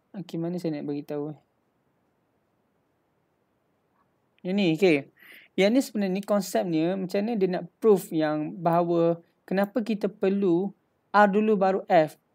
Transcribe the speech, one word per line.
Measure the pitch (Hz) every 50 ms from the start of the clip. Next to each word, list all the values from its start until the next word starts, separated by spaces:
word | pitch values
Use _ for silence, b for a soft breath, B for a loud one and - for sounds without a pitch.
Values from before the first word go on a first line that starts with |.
| _ _ -
okey, | 202 165 - -
mana | 170 165 170 180 175
saya | - 165 151 147 143
nak | 147
bagi | 143 147 147
tahu? | - 151 147 147 156 147 - _ _ _ _ _ _ _ _ _ _ _ _ _ _ _ _ _ _ _ _ _ _ _ _ _ _ _ _ _ _ _ _ _ _ _ _ _ _ _ _ _ _ _ _ _ _ _ _ _ _ _ _ _ _ _ _ _ _ _ _ -
Yang | 180 190 208
ni, | 196 165 160
okey. | 156 202 180 151 139 139 - _ _ - - - - - _ _
Yang | 185 190 208
ni | 240 269
sebenarnya | 262 - - 214 202 190 180 202 -
konsepnya | - 208 202 185 - - 226 208 180 165 156 160 175 190 196
macam | 190 175 - 202 202
mana | 233 240 202
dia | 190
nak | 180 185 - 175 - _ _
prove | - 226 202 180 190 -
yang | 170 156 156 151 156 151 151 165 208 190
bahawa | 165 170 165 175 175 170 170 170 170 170 170 170 - _ _ _ _
kenapa | - 185 190 202 202 - 254
kita | 202 - 214 202 - 190
perlu | 220 - - 190 196 196 202 180 165 175 196 190 - _ _ _ _ _ _ _ -
R | 202 208 202
dulu | 185 214 214 220 214
baru | 185 190 190 190 196 -
F. | - 185 165 156 147 - _ _ _